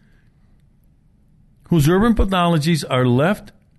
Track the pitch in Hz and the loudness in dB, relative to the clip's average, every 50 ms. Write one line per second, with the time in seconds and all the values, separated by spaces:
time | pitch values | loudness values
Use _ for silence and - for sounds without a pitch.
0 | _ _ _ _ _ _ _ _ _ _ _ _ _ _ _ _ _ _ _ _ | _ _ _ _ _ _ _ _ _ _ _ _ _ _ _ _ _ _ _ _
1 | _ _ _ _ _ _ _ _ _ _ _ _ _ - 170 170 139 151 175 190 | _ _ _ _ _ _ _ _ _ _ _ _ _ -2 0 0 2 2 2 2
2 | 208 240 226 - 233 196 190 185 175 170 170 160 139 160 175 147 - - 135 127 | 2 0 2 0 0 0 0 0 0 0 0 0 0 -2 -2 -2 -4 -4 -2 -2
3 | 127 127 120 123 147 175 208 - - - - _ _ _ _ | 0 0 2 2 0 0 -2 -4 -8 -20 -20 _ _ _ _